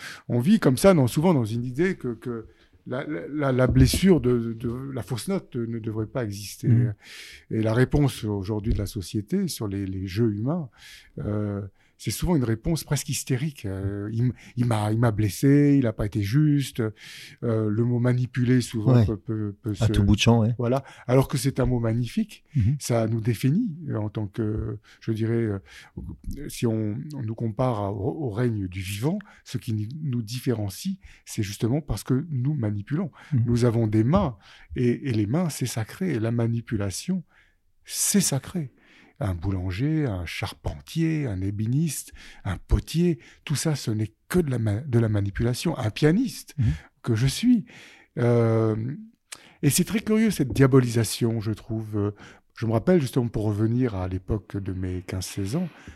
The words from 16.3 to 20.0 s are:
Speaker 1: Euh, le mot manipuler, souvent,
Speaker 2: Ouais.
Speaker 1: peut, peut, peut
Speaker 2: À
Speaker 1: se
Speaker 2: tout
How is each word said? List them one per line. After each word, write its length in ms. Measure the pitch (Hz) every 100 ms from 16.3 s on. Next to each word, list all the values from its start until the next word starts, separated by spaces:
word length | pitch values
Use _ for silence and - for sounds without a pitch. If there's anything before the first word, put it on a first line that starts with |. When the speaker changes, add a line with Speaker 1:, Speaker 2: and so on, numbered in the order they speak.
| 139 151 143 131 - 110 - - - - -
Speaker 1:
Euh, 260 | 120 110 107
le 160 | 104
mot 140 | 120 120
manipuler, 640 | 123 123 123 127 120 127
souvent, 340 | 113 113 110
Speaker 2:
Ouais. 100 | 123
Speaker 1:
peut, 120 | 107 104
peut, 400 | - 110 104 101
peut 100 | 107 98
Speaker 2:
À 80 | 110
Speaker 1:
se 40 |
Speaker 2:
tout 120 | 104